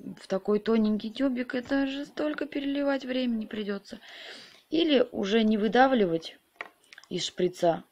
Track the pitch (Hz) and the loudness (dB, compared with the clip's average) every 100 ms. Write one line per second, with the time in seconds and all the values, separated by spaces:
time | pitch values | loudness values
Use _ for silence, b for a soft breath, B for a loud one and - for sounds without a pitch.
0 | - 180 - 190 - 208 208 226 214 214 | -16 -16 -6 -4 0 0 2 2 2 0
1 | 220 214 277 247 254 254 247 277 269 277 | -4 -2 -2 -2 -4 -6 -2 -2 0 -4
2 | 285 - 302 302 294 294 277 277 277 269 | -8 -4 -4 -4 -6 -4 -4 -2 0 -2
3 | 262 262 254 226 214 208 202 202 - 208 | -2 -2 0 -2 -4 -6 -4 -6 -8 -16
4 | B B B B B B _ 320 339 269 | B B B B B B _ 0 4 4
5 | - - 196 226 214 220 214 240 269 254 | 4 0 2 4 4 2 4 6 6 6
6 | 185 165 - - _ _ - _ _ - | 2 0 -4 -16 _ _ -18 _ _ -20
7 | - 175 - - 180 180 170 160 - | -10 -8 -6 -2 -2 2 2 2 -4